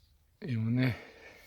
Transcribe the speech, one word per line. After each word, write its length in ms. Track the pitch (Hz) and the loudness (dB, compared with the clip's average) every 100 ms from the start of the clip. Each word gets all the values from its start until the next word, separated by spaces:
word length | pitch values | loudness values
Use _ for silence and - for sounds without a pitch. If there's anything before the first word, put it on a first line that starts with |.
| _ _ _ _ | _ _ _ _
і 160 | 175 117 | -4 -2
вони 380 | 113 123 127 107 - - - - | 2 2 2 0 -8 -20 -20 -20